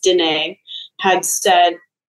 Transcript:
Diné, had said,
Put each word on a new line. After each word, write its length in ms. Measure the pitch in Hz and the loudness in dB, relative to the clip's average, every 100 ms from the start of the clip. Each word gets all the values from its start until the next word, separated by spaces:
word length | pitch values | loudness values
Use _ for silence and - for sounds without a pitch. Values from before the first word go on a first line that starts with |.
| 190 | 0
Diné, 520 | 180 165 156 160 196 _ - - - | 0 0 -2 -6 -10 _ -18 -18 -6
had 240 | 196 180 180 | -2 0 -2
said, 480 | - 202 180 175 175 _ _ | -2 2 4 4 0 _ _